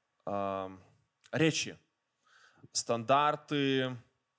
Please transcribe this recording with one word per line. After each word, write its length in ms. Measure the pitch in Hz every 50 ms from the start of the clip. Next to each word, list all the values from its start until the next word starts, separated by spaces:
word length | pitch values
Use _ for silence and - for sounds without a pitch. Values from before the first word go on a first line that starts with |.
| _ _ _ _ _
ам, 580 | - 101 101 98 98 98 95 95 92 95 92 95 _ _ _ _ _ _ _ - -
речи, 480 | - 123 156 160 143 - - 110 82 - _ _ _ _ _ _ _ _ _ _ _ _ - _ _ _ - -
стандарты 1200 | _ - - - 117 113 113 113 135 139 147 151 147 147 - - 151 143 139 139 135 135 131 127 127 120 - _ _ _ _ _ _